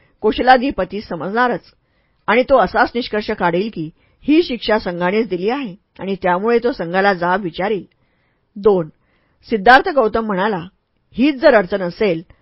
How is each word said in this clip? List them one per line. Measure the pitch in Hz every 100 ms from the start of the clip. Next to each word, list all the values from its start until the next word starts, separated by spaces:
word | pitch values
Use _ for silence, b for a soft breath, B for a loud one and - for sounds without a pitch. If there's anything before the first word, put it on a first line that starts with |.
| _ _
कोशलाधिपती | 220 285 247 262 269 214 180 202
समजणारच | - 165 165 226 247 196 _ _ _ _ _ _ -
आणि | 226
तो | 254 262
असाच | 185 220 -
निष्कर्ष | 240 - 214 214
काढेल | 214 175 170 220
की | 185 156 - _ _
ही | - 311
शिक्षा | 339 247 - 214
संघानेच | 190 175 180 214 233
दिली | 180 196
आहे | 277 240 175 _ -
आणि | 190 190
त्यामुळे | 180 180 220 233
तो | 233
संघाला | - 165 185 202
जाब | 180 175 190
विचारेल. | 185 165 196 196 - _ _ _ _ _ _ 208
दोन, | 208 185 156 - _ _ _ _ -
सिद्धार्थ | 220 202 262 370
गौतम | 285 220 226 220
म्हणाला, | 254 285 185 175 _ _ _ _
"हीच | 170 285
जर | 262 311
अडचण | 226 180 202
असेल, | 175 - 214 165 - _